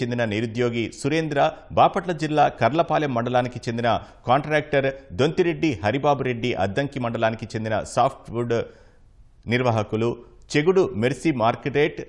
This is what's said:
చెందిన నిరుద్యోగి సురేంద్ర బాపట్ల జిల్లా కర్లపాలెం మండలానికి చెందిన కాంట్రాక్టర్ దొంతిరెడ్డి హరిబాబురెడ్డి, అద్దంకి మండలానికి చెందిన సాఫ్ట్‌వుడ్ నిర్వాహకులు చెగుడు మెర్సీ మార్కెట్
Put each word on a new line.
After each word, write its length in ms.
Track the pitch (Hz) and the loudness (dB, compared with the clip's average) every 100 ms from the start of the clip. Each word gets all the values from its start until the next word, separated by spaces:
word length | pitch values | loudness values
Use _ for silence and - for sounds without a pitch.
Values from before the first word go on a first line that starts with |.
చెందిన 220 | 123 120 | -2 -2
నిరుద్యోగి 600 | 113 104 120 117 120 117 107 - | -2 -2 -2 -2 0 0 -4 -4
సురేంద్ర 380 | 139 160 156 139 156 - - | -2 -2 -2 0 0 0 -4
బాపట్ల 260 | 85 165 202 180 | 4 4 2 -4
జిల్లా 320 | 156 151 151 143 | -4 0 2 2
కర్లపాలెం 680 | - 117 160 160 151 147 | 4 2 2 0 0 0
మండలానికి 440 | 117 123 123 123 - - | -2 0 0 0 -4 -6
చెందిన 200 | 117 117 101 - - 120 | -2 0 0 -4 -10 0
కాంట్రాక్టర్ 600 | 139 147 151 147 143 135 - - | 2 2 -2 2 0 0 -4 -8
దొంతిరెడ్డి 580 | 90 151 160 170 147 160 104 | 0 2 2 0 0 0 0
హరిబాబురెడ్డి, 680 | 104 135 143 139 127 117 123 | 0 2 2 2 0 -2 -2
అద్దంకి 460 | 85 101 98 143 135 | 0 -2 -2 -4 -4
మండలానికి 480 | 117 117 113 - 113 | -6 0 -2 -2 -6
చెందిన 280 | 113 110 104 78 - | -6 -2 -2 0 2
సాఫ్ట్‌వుడ్ 600 | - - - 113 120 117 - - - - - - - - - | 2 0 -8 -6 -2 -2 -2 -12 -20 -20 -20 -20 -20 -14 -2
నిర్వాహకులు 720 | 123 127 110 104 110 117 - - - - 147 | 0 2 0 -2 -2 -2 -4 -12 -20 -4 0
చెగుడు 340 | 160 190 170 101 | 2 2 2 0
మెర్సీ 300 | 123 139 170 | -2 0 -2
మార్కెట్ 680 | 127 110 120 143 135 156 - | 2 0 0 -2 0 0 -2